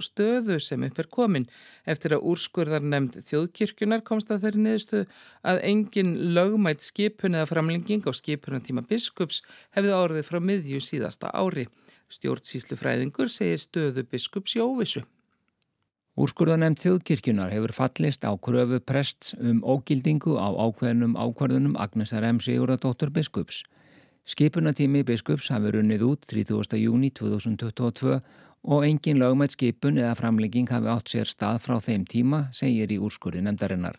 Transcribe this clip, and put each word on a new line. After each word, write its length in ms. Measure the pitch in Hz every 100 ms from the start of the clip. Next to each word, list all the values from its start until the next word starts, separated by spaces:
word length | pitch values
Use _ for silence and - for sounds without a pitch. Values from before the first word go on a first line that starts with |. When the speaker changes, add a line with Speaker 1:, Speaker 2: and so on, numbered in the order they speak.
| -
Speaker 1:
stöðu 540 | - 208 247 220 165
sem 240 | - 127 135
upp 160 | -
er 80 | 156
komin 400 | - 233 151 120 - - -
eftir 320 | - 156 160
að 160 | 147 160
úrskurðarnefnd 960 | 175 - - 151 156 143 143 131 - -
þjóðkirkjunnar 800 | 147 170 - 208 - 214 226 220
komst 240 | 220 208
að 160 | 208 214
þeirri 180 | 208 214
niðurstöðu 440 | 220 - 208 190 - - - -
að 160 | 185 190
engin 420 | 208 208 208 185 165 175 170
lögmæt 480 | 190 214 180 151 -
skipun 480 | - 208 214 190
eða 160 | 165 156
framlenging 560 | 160 160 170 170 208 147
á 80 |
skipunartíma 720 | 127 - 147 - 131 - 123 120
biskups 560 | 226 - - 170 - - - -
hefði 240 | 202 202 190
orðið 320 | 175 156 143
frá 140 | 170 180
miðju 420 | 196 147 139 -
síðasta 400 | 143 95 - -
ári. 320 | - 190 151 120 _ _ - -
Stjórnsýslufræðingur 1200 | - 135 127 - 131 - - 131 123 156 - 247
segir 320 | - 185 165 -
stöðu 400 | 170 147 127 123
biskups 480 | 123 - 202 196 233
í 40 |
óvissu. 400 | 240 262 208 135 - _ _ _ _ _ _ _ _ _ _ -
Speaker 2:
Úrskurðarnefnd 640 | 143 - 165 160 160 147
þjóðkirkjunnar 720 | 180 180 - 156 - 104 92
hefur 180 | 104 113
fallist 540 | - 131 - 156 139 113
á 80 | 98
kröfu 460 | - 123 123 127
prests 540 | - 139 139 - - -
um 220 | 120 117
ógildingu 680 | 113 135 - 139 143 151 165 143
á 160 | 101
ákveðnum 640 | 95 113 113 120 117 117 110
ákvörðunum 640 | 117 113 135 131 143 139
Agnesar 460 | 101 113 104 110 113
M 140 | 117
Sigurðardóttur 640 | 123 123 127 127 131 123 143 160
biskups. 460 | 151 98 - - - _ _ - _ _ -
Skipunartími 800 | - 147 165 156 147 139 143 120
biskups 400 | 117 - 147 -
hafi 240 | 117 104
runnið 320 | 110 107 107
út 240 | 120 147 -
þrítugasta 480 | 113 101 107 104 110
júní 320 | 113 117 135 -
tvö 160 | 107 104
þúsund 240 | 117 104
tuttugu 260 | 117 - 120
og 80 | -
tvö 180 | 131 135 - - - _ -
og 160 | 147
engin 380 | 147 151 - 139
lögmæt 340 | 127 131 143 -
skipun 400 | 123 117 139 147
eða 220 | 120 117
framlenging 480 | 117 110 110 120 123
hafi 240 | 120 110
átt 160 | 117 -
sér 240 | 117 110
stað 320 | - 104 113
frá 160 | - 117
þeim 240 | - 107
tíma, 460 | 95 117 123 151 139
segir 400 | - 139 113 104
í 80 | 104
úrskurði 460 | 104 - 92 87 101
nefndarinnar. 480 | 104 98 92 87